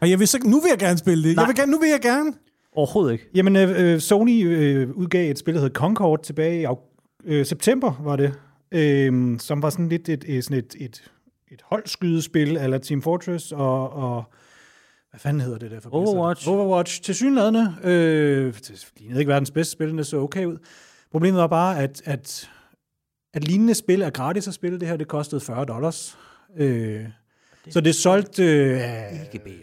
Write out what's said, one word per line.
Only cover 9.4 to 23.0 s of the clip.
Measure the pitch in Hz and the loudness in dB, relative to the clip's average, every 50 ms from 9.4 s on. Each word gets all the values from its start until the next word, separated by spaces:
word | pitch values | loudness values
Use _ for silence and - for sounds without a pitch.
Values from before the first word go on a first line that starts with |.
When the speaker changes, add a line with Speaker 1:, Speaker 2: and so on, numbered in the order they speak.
| - - 147 143 143 | -4 -6 -4 -2 -2
Speaker 3:
var | 151 | -2
sådan | 143 175 170 165 | -2 -2 -2 -2
lidt | 170 165 170 - | -2 -4 -4 -4
et, | 156 139 - 156 | -6 -6 -6 -6
et, | 139 127 120 | -6 -4 -4
sådan | - 143 127 | -4 -4 -6
et, | 117 - - - | -6 -6 -12 -16
et, | 135 120 113 - - - _ _ _ _ _ _ _ _ 139 | -16 -16 -16 -18 -20 -20 _ _ _ _ _ _ _ _ -20
et | - _ _ | -20 _ _
holdskydespil | 185 - - - - - 180 170 165 165 156 - - 160 151 143 165 | -6 -6 -6 -8 -8 -4 -2 0 0 -2 -2 -2 0 0 0 0 0
a | 156 139 | -2 -2
la | 131 131 131 | -2 -2 -4
Team | - - 151 139 - | -4 -4 -4 -4 -2
Fortress | 165 175 175 175 185 175 165 - - 156 | -2 -2 -2 -4 -6 -8 -8 -8 -10 -6
og, | 143 139 131 131 131 131 131 147 | -4 -2 -2 0 -2 -4 -6 -8
og | 143 131 123 120 117 113 - _ _ _ _ _ - - _ _ _ _ _ _ _ _ _ | -8 -6 -6 -6 -8 -10 -12 _ _ _ _ _ -20 -20 _ _ _ _ _ _ _ _ _
hvad | - 110 | -20 -10
fanden | - 143 151 147 | -6 -4 -4 -4
hedder | 131 127 117 110 | -4 -6 -8 -10
det | 117 110 | -12 -14
der | 113 110 | -16 -16
for | 110 120 | -12 -6
Blizzard? | 135 156 190 214 202 | -4 -2 0 0 0
Speaker 2:
Overwatch. | 180 165 170 175 - - 160 | 0 0 0 -2 -2 -2 -2
Speaker 3:
Overwatch. | 196 202 202 190 185 175 170 175 - - - | 0 0 2 2 2 0 0 -2 -6 -8 -6
Tilsyneladende. | - 185 - 240 277 277 240 202 220 220 226 226 196 160 - 196 | -6 -4 0 0 2 4 4 4 4 4 2 2 0 -2 -2 0
Øh, | 180 180 170 165 160 156 151 151 147 139 135 135 127 113 | 2 4 4 4 4 4 4 4 2 2 2 0 -2 -4
det | 104 - - 104 92 - - _ _ | -8 -12 -20 -20 -20 -20 -20 _ _
lignede | 107 107 123 135 | -14 -6 -2 -2
ikke | 147 143 139 | 0 2 2
verdens | 143 139 139 | 2 0 0
bedste | - 156 165 160 - | -2 -2 -4 -4 -4
spil, | - 160 156 | -6 -6 -6
men | 160 160 | -4 -6
det | 147 | -6
så | 143 156 143 | -4 -4 -4
okay | 139 139 180 190 185 | -4 -4 -4 -4 -4
ud. | 170 165 - - - - - - - _ _ _ _ - | -4 -6 -8 -12 -20 -20 -20 -20 -20 _ _ _ _ -2
Problemet | 160 165 190 190 180 | 0 2 2 4 4
var | 170 | 2
bare, | 160 170 165 175 185 190 147 | 2 2 2 2 0 0 -2
at, | 139 135 139 - - | -2 -4 -4 -8 -8
at, | 156 135 120 - - - - - - - _ _ _ _ _ _ _ _ _ | -6 -6 -6 -8 -10 -14 -14 -16 -18 -20 _ _ _ _ _ _ _ _ _